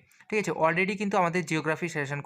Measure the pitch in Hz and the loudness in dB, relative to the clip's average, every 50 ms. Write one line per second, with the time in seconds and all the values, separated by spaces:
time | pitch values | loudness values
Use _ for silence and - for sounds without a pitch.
0 | _ _ _ - - - 214 214 196 - - - 156 160 165 175 190 190 208 190 | _ _ _ -20 -10 -4 -2 -2 0 0 0 2 2 2 4 2 0 0 0 -2
1 | 208 196 202 202 180 170 165 185 165 - 156 156 143 160 156 147 180 165 - 156 | -2 0 2 2 2 2 2 0 -2 0 -2 0 0 0 -2 -2 -2 -4 -4 -4
2 | 143 131 143 143 - | -4 -4 -4 -4 -2